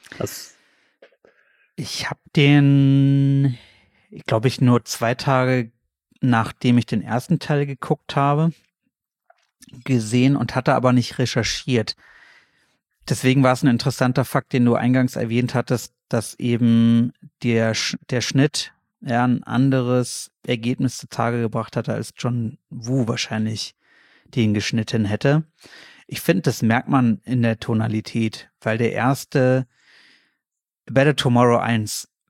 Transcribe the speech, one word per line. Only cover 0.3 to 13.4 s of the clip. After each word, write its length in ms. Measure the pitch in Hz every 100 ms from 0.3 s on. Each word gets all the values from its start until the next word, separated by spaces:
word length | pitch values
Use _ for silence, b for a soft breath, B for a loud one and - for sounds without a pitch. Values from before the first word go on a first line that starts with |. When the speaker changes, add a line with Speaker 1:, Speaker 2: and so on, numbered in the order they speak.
| - - _ b b b b - _ _ _ _ _ _ -
Speaker 2:
Ich 340 | 110 - -
hab 80 | - _ -
den, 1200 | 143 147 143 139 139 139 139 139 139 139 139 120 B B B B B - -
glaub 180 | 110 120
ich, 160 | -
nur 240 | 127 120 -
zwei 300 | - 117 123
Tage, 560 | - 131 127 127 113 _ _ _ _ _
nachdem 560 | 131 117 110 - 127 120
ich 80 | -
den 160 | 113
ersten 380 | 87 113 - 160
Teil 260 | - 147 143
geguckt 500 | 139 - 156 - -
habe, 360 | 139 143 160 - _ _ _ _ _ _ _ _ _ _ - 123
gesehen 520 | 123 127 107 123 131 143
und 200 | 113 131
hatte 180 | - 131
aber 180 | 127
nicht 240 | 123 117 -
recherchiert. 800 | 123 - 107 - - 123 107 - b b b b b b b b _ _ -
Deswegen 340 | 131 131 131